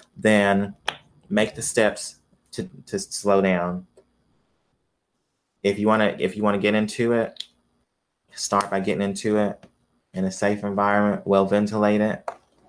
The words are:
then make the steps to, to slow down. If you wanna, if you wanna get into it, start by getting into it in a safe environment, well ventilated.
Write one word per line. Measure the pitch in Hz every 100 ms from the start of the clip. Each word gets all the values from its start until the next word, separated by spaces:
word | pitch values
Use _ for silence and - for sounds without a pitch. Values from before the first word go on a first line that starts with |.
| - -
then | 110 104 101 98 101 - - - _ _ -
make | 104 110 -
the |
steps | - - 107 - - - _ _ _
to, | - 92 - -
to | 101
slow | - - 104 98
down. | 95 90 87 90 - _ _ _ _ _ _ _ _ _ _ _ _ _ _ _ _ _
If | 101 101
you | 107
wanna, | 110 104 -
if | 95 104
you |
wanna | 104 101
get | 104 107
into | 107 - 117
it, | 117 110 - - _ _ _ _ _ _ _ _
start | - - 101 101
by | 98
getting | 98 98
into | 101 98 110 107
it | 104 - - _ _ _ _
in | 92 95
a |
safe | - 101 104
environment, | 101 98 101 104 104 98 98
well | 98 95
ventilated. | 104 104 107 104 104 107 - - - _ _